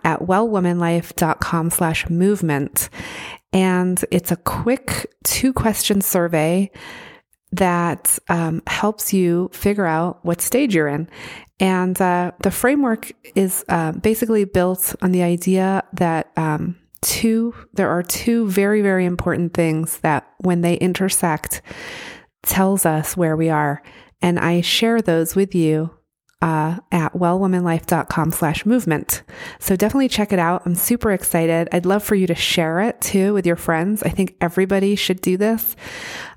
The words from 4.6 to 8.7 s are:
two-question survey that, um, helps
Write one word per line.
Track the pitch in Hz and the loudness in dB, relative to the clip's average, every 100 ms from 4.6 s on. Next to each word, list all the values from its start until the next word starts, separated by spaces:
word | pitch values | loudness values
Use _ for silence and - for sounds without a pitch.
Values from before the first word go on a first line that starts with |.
| 226 262 - - - - | -2 -2 -2 -8 -8 -8
two-question | - - 262 262 220 208 - 196 | -4 0 0 2 0 0 0 0
survey | - 190 170 165 156 180 196 - - - - - _ _ _ | 0 0 0 0 2 0 -2 -6 -20 -18 -20 -20 _ _ _
that, | 180 185 175 170 147 - - - | -2 0 2 0 -2 -4 -4 -2
um, | 170 165 165 | -2 -2 -4
helps | - | -4